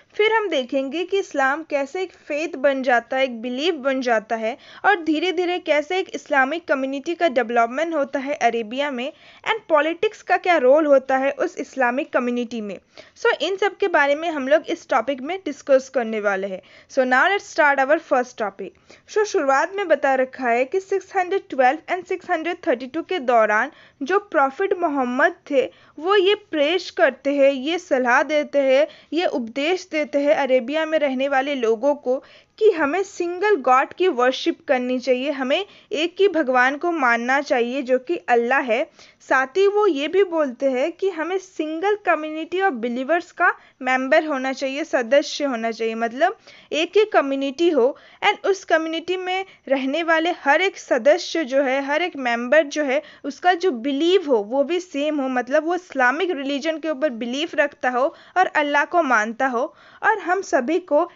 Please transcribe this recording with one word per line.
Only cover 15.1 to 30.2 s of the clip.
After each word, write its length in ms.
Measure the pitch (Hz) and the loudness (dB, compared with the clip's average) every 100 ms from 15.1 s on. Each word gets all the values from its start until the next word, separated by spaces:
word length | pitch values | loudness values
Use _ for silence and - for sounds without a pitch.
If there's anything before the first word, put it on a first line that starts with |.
| 269 | -6
में 180 | 269 381 339 | -6 -6 -6
डिस्कस 440 | 269 - 269 262 | -8 2 2 2
करने 300 | 262 220 220 | -4 -4 -2
वाले 280 | 202 190 190 | -2 -2 -4
हैं। 140 | 185 - - _ | -10 -14 -20 _
So, 80 | 269 | -2
now 280 | 254 254 339 | 2 4 4
let's 240 | 403 - - | 2 -2 2
start 300 | 294 277 269 | 2 4 2
our 160 | 320 - | 0 2
first 240 | 269 254 - | 0 0 -6
topic। 280 | 208 - 196 - _ - _ 415 | -8 -8 -16 -16 _ -20 _ -2
So, 100 | 415 | 0
शुरुआत 500 | 392 277 269 339 392 | 0 2 2 0 -4
में 120 | 370 | 0
बता 280 | 285 277 269 | 2 2 0
रखा 340 | 262 262 247 | -2 -4 -2
है 160 | 233 262 | 0 0
कि 140 | 381 | -4
सिक्स 360 | 381 392 - 381 | -2 -6 -2 -4
हंड्रेड 260 | 359 381 381 | -2 -4 -2
ट्वेल्व 460 | 262 254 311 - 359 | 2 2 2 -4 -8
and 120 | 349 | -6
सिक्स 220 | 370 - | -8 -4
हंड्रेड 220 | 330 330 349 330 | -4 -4 -4 -2
थर्टी 200 | 240 262 | -2 -4
टू 140 | 320 | -8
के 180 | - 370 | -4 -4
दौरान 520 | 247 240 214 214 269 - - _ | 2 2 4 2 -2 -8 -20 _
जो 160 | 269 392 | -2 -2
प्रॉफिट 540 | 403 311 269 269 392 | 0 0 0 0 -2
मोहम्मद 640 | 370 339 285 247 247 339 349 - | 0 -2 -2 -2 0 0 0 -2
थे, 200 | 277 - - _ - | -2 -2 -8 _ -8
वो 160 | 330 415 | 0 2
ये 200 | 370 415 | 4 0
प्रेश 540 | 415 311 285 359 - | -2 0 0 0 -4
करते 440 | - 311 240 277 | 0 0 2 -2
हैं, 180 | 285 269 | 2 2
ये 280 | 277 269 339 | 2 -4 -6
सलाह 440 | - 269 247 254 | -2 0 2 2
देते 360 | 294 302 294 285 | 2 -2 0 0
हैं, 280 | 269 262 311 - _ | 2 2 2 -4 _
ये 120 | 302 359 | -4 -2
उपदेश 600 | 277 226 269 294 359 - | -4 -6 -4 -2 -2 -2
देते 280 | 311 294 | -4 -2
हैं 160 | 285 | 0